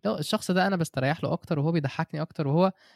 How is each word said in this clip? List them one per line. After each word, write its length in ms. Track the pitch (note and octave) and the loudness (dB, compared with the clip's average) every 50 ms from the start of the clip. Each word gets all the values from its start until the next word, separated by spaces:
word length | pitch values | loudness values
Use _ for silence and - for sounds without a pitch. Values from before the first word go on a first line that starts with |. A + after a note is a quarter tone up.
| - | -2
لو 120 | G#3 A3+ | -2 -2
الشخص 340 | F3 D3+ - - G#3+ - - | -2 -2 -2 -4 -4 0 0
ده 160 | F3+ F#3 F#3 | 2 2 2
أنا 80 | G3 G3 | 2 2
بستريح 480 | F3 D#3+ - - C3+ C3 C3+ D#3 - - | 0 -2 -2 -2 0 0 0 0 0 -2
له 100 | C#3 D#3 | -4 -4
أكتر، 260 | - - - E3+ D3 | -4 -2 -4 -2 0
وهو 120 | C#3+ D#3+ | 0 2
بيضحكني 500 | E3+ E3 C#3+ C3 - - E3 _ - D3+ | 0 0 0 -2 -4 -4 -6 _ -4 -6
أكتر، 260 | D#3 - - - D3+ | -6 -6 -4 -4 -2
وهو 240 | C#3 C#3+ E3+ F#3 F#3+ - _ _ - - | 2 4 4 4 2 2 _ _ -20 -20